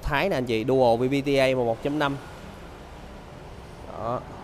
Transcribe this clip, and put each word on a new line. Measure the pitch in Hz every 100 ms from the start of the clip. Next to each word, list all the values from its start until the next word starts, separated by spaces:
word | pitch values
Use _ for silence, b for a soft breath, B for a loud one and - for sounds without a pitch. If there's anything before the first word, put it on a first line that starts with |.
Thái | - 143 190
nè | 147
anh | 123
chị, | 110 127
Dual | 131 123 117
V | 131
V | 139 139
T | 135
A | 131
mà | 131
một | 117 113
chấm | 143 151
năm. | 143 139 - - - - - - - - - - - - - - - - -
Đó. | - 110 123 - -